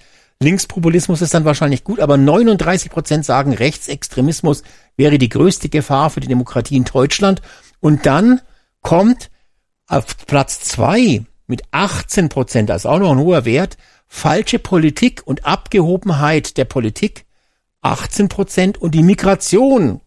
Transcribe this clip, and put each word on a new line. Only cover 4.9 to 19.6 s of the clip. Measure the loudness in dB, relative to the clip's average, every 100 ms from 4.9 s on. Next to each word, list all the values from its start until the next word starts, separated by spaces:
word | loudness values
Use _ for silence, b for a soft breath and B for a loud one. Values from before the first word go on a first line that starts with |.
| 0
wäre | 2 2
die | 0
größte | 2 2 0 -4
Gefahr | -4 -2 0 -2
für | -4
die | -4
Demokratie | -4 -2 -4 -2 -2
in |
Deutschland. | 0 0 0 0 0 0 b b b b
Und | 0 2 2
dann | 2 4 2 0 _ _ _
kommt | 0 2 2 0 -4 _ _ _ _ _ -4
auf | -4 -4 -12 -2
Platz | -2 0 -6
zwei | -8 -2 0 2 2 0 -4 _ -10
mit | -10 -6
achtzehn | -4 -4 -6 -4 -2 -2
Prozent, | -2 -2 -2 -2
also | -2 0
auch | 0
noch | 2
ein | 2
hoher | 2 2
Wert, | 2 0 -2 -8 b b b
falsche | -4 -2 0 -2 -4
Politik | -2 0 0 0 -2 -2 -8
und | -6 -4
Abgehobenheit | -4 -2 0 0 0 -2 -2 0 -2 -2 -4
der |
Politik, | -4 -2 -4 -4 -6 -6 _ _ _ _ _ _
achtzehn | -6 -4 -6 -2 -2
Prozent, | -2 -4 0 -2 -2
und | -2 4
die |
Migration | 4 4 2 0 2 2